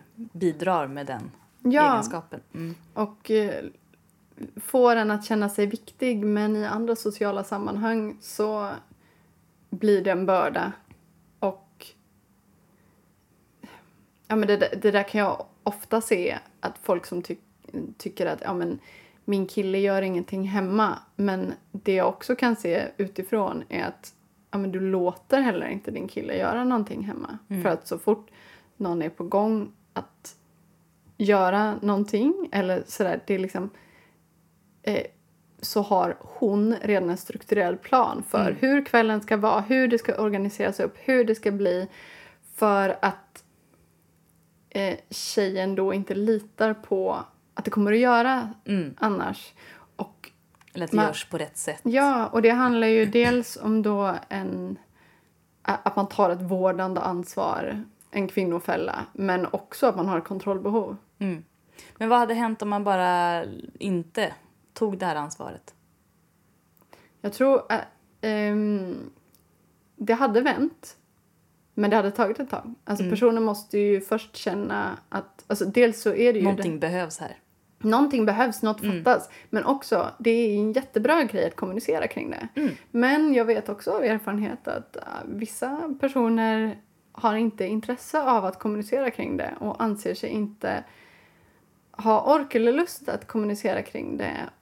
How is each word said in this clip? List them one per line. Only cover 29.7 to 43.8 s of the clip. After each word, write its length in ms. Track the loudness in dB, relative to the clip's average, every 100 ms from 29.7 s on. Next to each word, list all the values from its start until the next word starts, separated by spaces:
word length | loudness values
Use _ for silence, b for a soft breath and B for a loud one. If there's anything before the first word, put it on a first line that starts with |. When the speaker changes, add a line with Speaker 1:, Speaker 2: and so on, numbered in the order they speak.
| -12 _
Speaker 2:
att 440 | -12 -12 _ -20 -20 _ _ _ _ _ _ _ -2
göra 580 | 4 6 6 4 2 0
någonting 680 | 0 0 0 2 2 0 -2
eller 300 | -2 0 -2 -4
sådär, 340 | -2 -2 -2 -2
det 80 |
är 40 | -2
liksom, 320 | -2 -6 -8 b b b b b _ _ _ _ _ _
eh, 200 | -4 -4 -4 _ _ _ _ -14
så 220 | -4 -2
har 340 | 2 2 2 -2
hon 540 | -10 -2 0 2 2 0
redan 280 | 2 2 2
en 60 | -4
strukturell 600 | -6 -8 -2 0 0 -2
plan 460 | 2 4 4 0 -2
för 120 | 0 0
Speaker 1:
Mm. 60 | 2
Speaker 2:
hur 240 | 2 2
kvällen 360 | 4 4 4 2
ska 160 | 0 0
vara, 240 | 2 2
hur 280 | 2 2 4
det 100 | 2
ska 160 | 0 0
organiseras 580 | 0 0 -2 -2 -4 -2
upp, 140 | -4 -4
hur 260 | 2 4
det 100 | 4
ska 160 | 2 0
bli, 360 | 0 0 0 -4 B B B B B -14
för 420 | 0 2 4 2 2
att, 420 | 0 -2 _ -20 -20 _ _ _